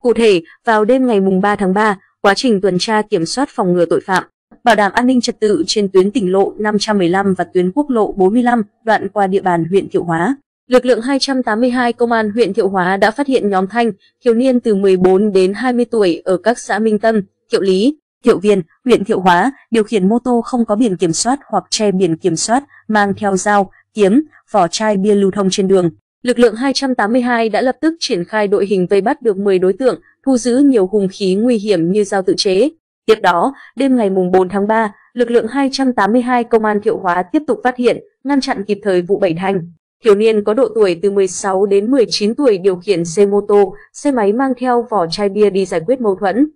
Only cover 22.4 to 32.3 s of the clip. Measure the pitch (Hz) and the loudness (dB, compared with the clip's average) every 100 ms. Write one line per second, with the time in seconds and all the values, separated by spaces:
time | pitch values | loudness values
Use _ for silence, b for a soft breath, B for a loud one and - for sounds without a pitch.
22.4 | - 240 285 b - 214 202 196 208 185 | -2 -2 -4 b -4 0 0 -2 -2 -2
23.4 | 208 208 196 b _ 220 190 240 311 B | 0 0 0 b _ 0 2 2 0 B
24.4 | _ 208 170 - 214 202 202 202 196 202 | _ 0 0 0 -2 0 2 2 2 0
25.4 | 190 190 190 190 175 - _ _ 247 233 | -2 0 2 2 2 -4 _ _ -4 2
26.4 | 240 220 269 254 269 247 208 254 240 240 | 2 2 -4 -2 -4 -2 0 0 0 -2
27.4 | 226 202 247 - 320 330 - 196 175 214 | -2 -2 -2 -2 -4 -4 -6 -6 -4 -4
28.4 | 208 196 196 196 175 202 202 294 233 190 | 0 0 0 0 0 0 0 -2 -2 -2
29.4 | 202 185 185 190 262 170 b b 269 254 | 0 0 0 0 -2 -2 b b -2 0
30.4 | 240 240 285 247 185 208 190 - 190 190 | 0 2 4 2 2 0 -2 -2 -2 0
31.4 | 240 233 208 185 165 208 202 196 190 | 0 0 0 0 0 0 0 -2 -2